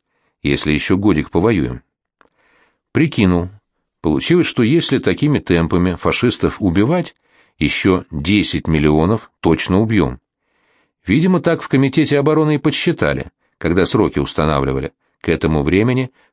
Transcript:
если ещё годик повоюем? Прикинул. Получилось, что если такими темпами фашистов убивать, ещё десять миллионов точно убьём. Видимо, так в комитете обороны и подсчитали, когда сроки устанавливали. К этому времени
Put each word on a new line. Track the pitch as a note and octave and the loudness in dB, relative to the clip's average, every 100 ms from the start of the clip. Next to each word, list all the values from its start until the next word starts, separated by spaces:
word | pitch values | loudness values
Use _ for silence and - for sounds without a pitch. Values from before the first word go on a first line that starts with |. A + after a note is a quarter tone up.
| _ _ _ _ | _ _ _ _
если | C#2 C#2 D2+ | -2 -2 0
ещё | D2+ - G2 | -2 0 0
годик | G#2 D2+ C#2+ | 2 0 0
повоюем? | E2+ G#2 G2 B1 B1+ _ _ _ _ _ _ _ _ _ _ _ | 0 0 0 -2 -6 _ _ _ _ _ _ _ _ _ _ _
Прикинул. | B2 E3 - F#2+ F2 F2+ - _ _ _ _ | -2 0 2 2 2 -2 -10 _ _ _ _
Получилось, | E2 C#2+ - F3 - | -2 0 2 2 2
что | - | 0
если | A2+ E3 - C3 | 2 2 0 -2
такими | - F#2 D3 B2+ | -2 -2 0 0
темпами | - E2+ E2 F2+ F2+ E2+ | 0 0 2 0 -2 -2
фашистов | E2+ - A#2+ - E2 - | -4 0 -2 0 -2 -2
убивать, | G2 E2+ A2+ F3 E3 - _ _ _ - | -2 0 0 0 -4 -12 _ _ _ -4
ещё | D2 - G2+ F#2 - | -4 0 0 0 -2
десять | D#2 D2 G#2 E2+ E2 F2 | -6 0 0 0 -4 0
миллионов | D#2 D2 D2+ E2+ A2+ - _ | 2 2 2 2 -2 -6 _
точно | F2 D#2+ - F#2+ | 0 0 0 0
убьём. | A2 G#2+ C#2 B1+ _ _ _ _ _ _ _ _ - | 2 0 0 -4 _ _ _ _ _ _ _ _ -2
Видимо, | B2 F#3 F#3 | 0 2 0
так | F3 E3 | 0 -4
в | - | -2
комитете | C3+ C3+ D#3+ D3 C#3+ | 0 0 0 0 0
обороны | C#3 D#3 D3+ D3 | 0 0 0 0
и | |
подсчитали, | D#3 - F3+ D3+ D#2 C2 B1 _ _ - | -2 -2 -2 0 0 -2 -6 _ _ -6
когда | E2 F2 E2+ | -2 2 2
сроки | A#2 E2+ D#2 | 2 0 0
устанавливали. | C#2 - D#2 D2 C2+ C2+ C2+ _ _ _ | -4 -2 0 0 -2 -4 -6 _ _ _
К | - | -4
этому | D#2+ D#2 D#2 | -2 0 0
времени | C#2+ F#2 A#2 B2+ B2 _ _ | 2 2 2 -2 -4 _ _